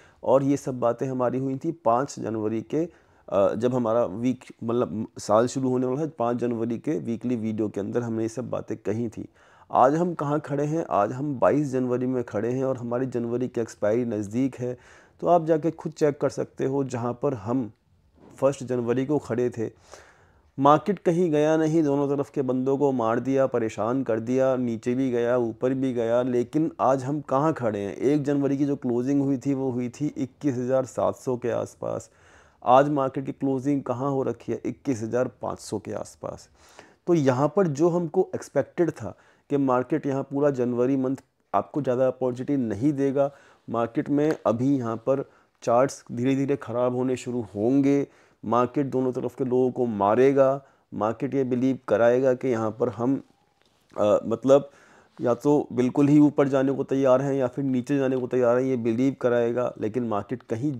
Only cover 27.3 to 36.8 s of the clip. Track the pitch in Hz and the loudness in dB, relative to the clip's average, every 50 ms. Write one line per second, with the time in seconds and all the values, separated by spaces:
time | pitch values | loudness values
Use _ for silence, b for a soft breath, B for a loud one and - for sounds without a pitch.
27.3 | 135 135 147 160 147 - 123 110 104 104 101 98 - - 95 127 147 151 135 143 | 0 2 2 2 0 0 -2 -2 -2 -2 -4 -4 -4 -2 0 2 2 2 2 0
28.3 | 143 143 139 135 139 135 147 139 143 131 - 127 117 120 123 135 143 143 139 139 | 0 0 0 0 0 0 0 -2 -2 -2 -2 -2 0 0 0 0 0 2 2 0
29.3 | 139 123 - 139 139 131 135 131 120 123 123 120 - - 143 147 - - 135 120 | 0 -2 0 -2 -2 0 -2 -2 -2 -2 -4 -6 -6 -6 -6 -6 -4 -4 -6 -6
30.3 | - _ - 147 123 123 123 123 131 131 131 117 - - 98 98 101 - - 139 | -8 _ -4 -2 -2 -2 -2 0 0 0 0 -2 -4 -2 0 0 -2 -2 -4 -4
31.3 | 127 117 120 117 110 110 107 - - _ 117 113 113 110 - - b b b b | -4 -4 -2 -4 -2 -2 -4 -6 -8 _ -8 -6 -6 -6 -8 -12 b b b b
32.3 | b b b b b b - - 123 135 143 147 151 143 135 135 - 143 135 139 | b b b b b b 2 6 6 6 6 6 2 0 -2 -2 -4 -6 -8 -8
33.3 | 135 - 139 139 135 131 123 143 143 139 127 - 123 123 131 143 139 131 127 120 | -6 -4 -2 -2 -2 0 0 0 -2 -2 -2 -4 -4 -4 -2 -2 -2 0 -2 -2
34.3 | 117 - - - 117 113 - - 120 - _ 143 131 104 113 113 117 120 131 - | -4 -6 -6 -8 -8 -6 -6 -8 -8 -6 _ -4 -4 -4 -4 -4 -2 -2 -2 -2
35.3 | - _ - 98 92 - - - 110 101 - 110 104 - - - - _ - - | -4 _ -8 -8 -8 -8 -8 -8 -8 -8 -8 -8 -8 -10 -10 -12 -14 _ -12 -12
36.3 | - - - _ B B B B B B | -12 -12 -16 _ B B B B B B